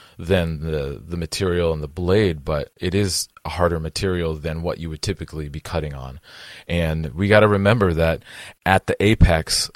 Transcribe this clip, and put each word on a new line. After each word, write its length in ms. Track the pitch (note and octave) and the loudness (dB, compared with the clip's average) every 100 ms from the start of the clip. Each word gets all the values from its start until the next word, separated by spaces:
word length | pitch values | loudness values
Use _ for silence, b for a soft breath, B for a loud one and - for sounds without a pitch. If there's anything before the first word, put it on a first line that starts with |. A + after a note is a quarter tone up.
| B - | B -10
than 400 | E2+ F#2+ E2+ D#2 | 0 0 0 -4
the, 420 | D#2+ D#2 C#2 A#1 | -4 -4 -4 -8
the 140 | D#2+ E2+ | -10 -8
material 560 | E2 - F#2+ F2 E2+ | -6 -4 -2 0 0
and 80 | D#2 | -2
the 60 | D2+ | -4
blade, 580 | D#2 F2+ G2+ G2+ D2+ C#2+ | -4 0 2 2 0 -4
but 260 | D2+ C2+ _ | -4 -6 _
it 140 | F2 | -2
is 340 | F#2+ G2+ - - _ | 0 0 -2 -6 _
a 60 | D#2 | -10
harder 300 | D2+ F2 E2 | 0 0 0
material 560 | D#2+ - G2 F2+ E2 D#2 | -4 -4 -2 -2 -2 -4
than 260 | D#2+ D#2+ | -6 -4
what 160 | E2+ - | -4 -4
you 100 | E2 | -8
would 140 | D#2 | -6
typically 480 | - F2+ E2 D#2 D2+ | -6 -6 -8 -10 -10
be 100 | D2 | -10
cutting 360 | - E2+ D2+ C#2 | -6 -6 -6 -8
on. 240 | C2 C2 B B B B - | -12 -16 B B B B -4
And 480 | E2+ D#2+ D#2+ D#2 D2 | 0 0 0 -4 -2
we 120 | G2+ | 4
gotta 200 | G#2+ G#2 | 6 8
remember 440 | G2+ G2+ A#2 F#2+ | 6 4 4 2
that 280 | D#2+ E2 - B B B B | 2 2 0 B B B B
at 220 | F2+ F#2+ - | 2 2 2
the 160 | - | 2
apex 680 | G2+ A2 G2+ D#2+ - - - | 2 6 6 4 0 -4 -4